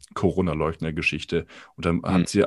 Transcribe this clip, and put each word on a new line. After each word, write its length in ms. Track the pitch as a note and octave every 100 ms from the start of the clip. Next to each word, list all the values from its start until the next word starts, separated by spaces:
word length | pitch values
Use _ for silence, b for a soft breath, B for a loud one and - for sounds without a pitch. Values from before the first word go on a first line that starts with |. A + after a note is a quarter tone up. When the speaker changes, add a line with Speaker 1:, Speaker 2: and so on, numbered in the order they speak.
| - -
Speaker 1:
Corona-Leugner-Geschichte. 1300 | F#2+ D#2+ F2+ D#2 D#2 E2 D#2+ D#2 D2+ D2 - E2+ D2+ b b -
Und 100 | F2
dann 160 | E2+
Speaker 2:
Hm. 100 | -
Speaker 1:
hat 160 | F2+ E2+
sie, 140 | G2+